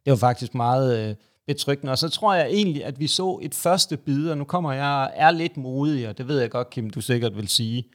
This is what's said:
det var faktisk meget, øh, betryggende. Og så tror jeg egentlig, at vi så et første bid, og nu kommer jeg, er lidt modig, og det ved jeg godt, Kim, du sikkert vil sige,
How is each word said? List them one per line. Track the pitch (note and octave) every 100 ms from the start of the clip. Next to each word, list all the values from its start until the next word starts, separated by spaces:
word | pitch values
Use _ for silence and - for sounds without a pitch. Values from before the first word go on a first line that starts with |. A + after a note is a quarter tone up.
det | -
var | B2+
faktisk | B2 B2 A#2+
meget, | B2+ A#2+ C3 C3 A#2 A2
øh, | G#2 _ _ -
betryggende. | C#3+ - C#3 C#3
Og | C3
så | D#3+
tror | - G#3+
jeg | F#3 C#3
egentlig, | G3+ G3+ C#3+
at | - C3
vi | D3+
så | - F#3 F#3
et | -
første | - F3 F3+ - D3+
bid, | - C#3 E3
og | D3
nu |
kommer | C#3+ F3+ D#3+
jeg, | C3+ C#3+ C#3 C3+
er | - D#3
lidt | E3+ E3 E3
modig, | B2+ C3 D3 C#3+ A2+
og | G2+
det | B2+
ved | D3
jeg | A#2+
godt, | B2 A#2+
Kim, | - A2
du | A2
sikkert | - B2 A#2 G2+
vil | G#2
sige, | - A2+ A#2+ A#2+